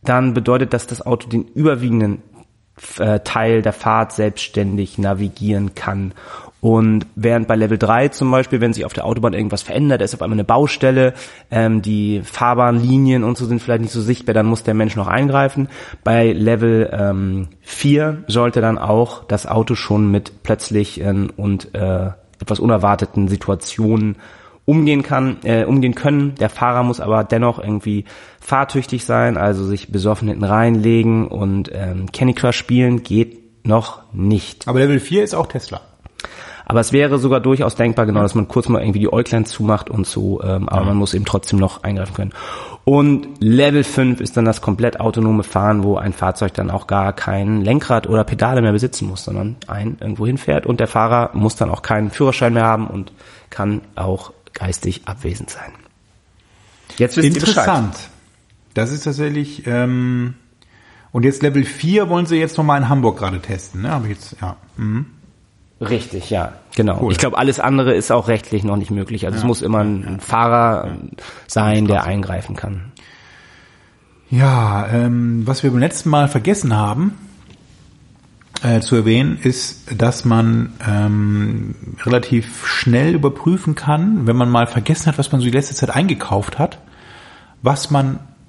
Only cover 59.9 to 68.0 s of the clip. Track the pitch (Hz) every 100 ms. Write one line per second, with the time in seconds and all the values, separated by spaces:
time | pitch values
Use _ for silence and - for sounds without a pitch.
59.9 | 127 123 123 123 127 _ _ _ _ _
60.9 | - _ 120 120 135 147 139 135 - 156
61.9 | 202 190 175 170 165 160 - 156 143 127
62.9 | 139 117 - 98 92 - 98 - 95 117
63.9 | 151 110 101 - - 92 92 - - 107
64.9 | 110 143 - - _ _ _ _ _ -
65.9 | 120 - 98 - 101 85 - _ - 107
66.9 | 95 117 95 139 - 135 131 - 135 131
67.9 | 101